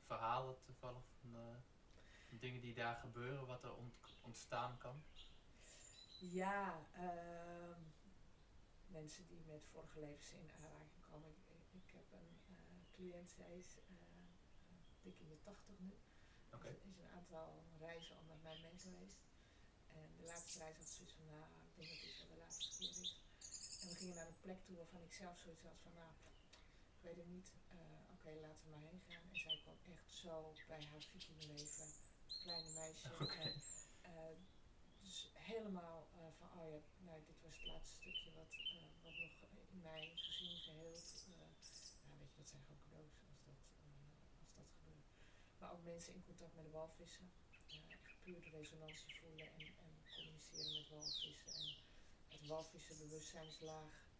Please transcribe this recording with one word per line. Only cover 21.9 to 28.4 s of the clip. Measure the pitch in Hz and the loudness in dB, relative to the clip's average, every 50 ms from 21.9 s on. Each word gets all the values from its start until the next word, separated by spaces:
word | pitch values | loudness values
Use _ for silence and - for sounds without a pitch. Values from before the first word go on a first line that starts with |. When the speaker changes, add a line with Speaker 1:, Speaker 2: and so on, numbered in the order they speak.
| - - | -8 -8
Speaker 2:
dit | - - - - | -8 -8 -8 -8
wel | - - 165 | -10 -10 -10
de | 165 | -12
laatste | - - - - - - - - | -10 -8 -2 0 0 0 0 0
keer | - - - 185 | 0 0 0 0
is." | 185 - - - - - - - - - - - - - - - | -2 -2 -2 -4 -12 -16 -16 -12 -10 -8 -8 -6 -4 -4 -4 -4
En | - 180 | -4 -4
we | 175 | -4
gingen | 170 185 180 180 | -2 -2 -2 -2
naar | 170 165 160 | -2 -2 -4
een | 165 - | -6 -8
plek | - 190 185 185 - | -6 -6 -6 -6 -6
toe | - 185 170 | -8 -8 -8
waarvan | 170 165 - 180 170 | -8 -10 -10 -10 -10
ik | 165 - | -8 -8
zelf | - 190 180 175 - | -6 -6 -6 -8 -8
zoiets | - 180 165 160 - | -10 -12 -12 -12 -12
had | 165 165 - | -14 -12 -12
van: | - 175 165 | -12 -12 -12
"Nou, | 170 165 160 151 - - - - - - - - - - - - - - - - | -12 -12 -12 -14 -16 -16 -16 -16 -16 -18 -18 -16 -16 -16 -16 -16 -16 -18 -18 -18
ik | - | -10
weet | - 170 165 175 | -8 -6 -6 -6
het | 170 175 | -6 -6
niet. | 180 185 185 - - - - - | -6 -8 -8 -10 -12 -14 -14 -12
Eh, | 185 175 165 156 156 151 143 - 185 | -12 -12 -10 -10 -12 -12 -12 -12 -14
oké, | 180 - 156 156 156 | -10 -8 -6 -6 -6